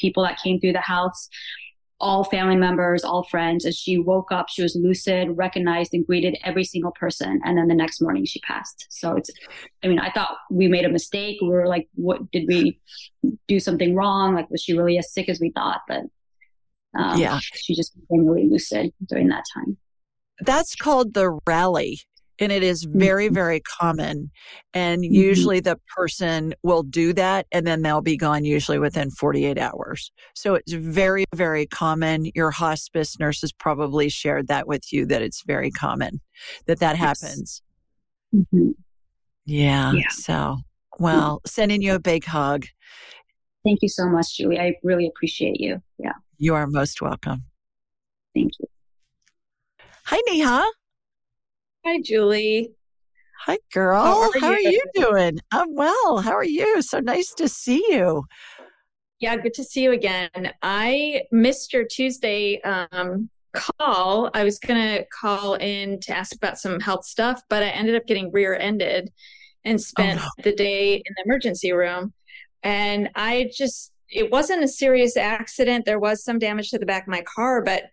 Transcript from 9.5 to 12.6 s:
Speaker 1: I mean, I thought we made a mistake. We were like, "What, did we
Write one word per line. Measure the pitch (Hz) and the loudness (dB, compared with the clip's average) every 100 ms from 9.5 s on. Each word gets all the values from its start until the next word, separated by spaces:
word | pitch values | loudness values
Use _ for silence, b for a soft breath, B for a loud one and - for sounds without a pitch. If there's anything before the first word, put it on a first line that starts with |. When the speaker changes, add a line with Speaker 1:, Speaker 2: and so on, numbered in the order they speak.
| B B _ | B B _
Speaker 1:
I | 185 | 0
mean, | 170 | 0
I | 190 | 0
thought | 214 - - - | -4 -4 -8 -2
we | 180 185 | 4 4
made | 180 175 | 4 2
a | |
mistake. | 165 - 202 208 208 | 0 -2 -6 -6 -2
We | 175 | 0
were | 180 180 | 2 2
like, | 175 - - | 0 -4 -4
"What, | 180 - 190 | -2 -2 -2
did | 175 160 | -2 2
we | 175 | 4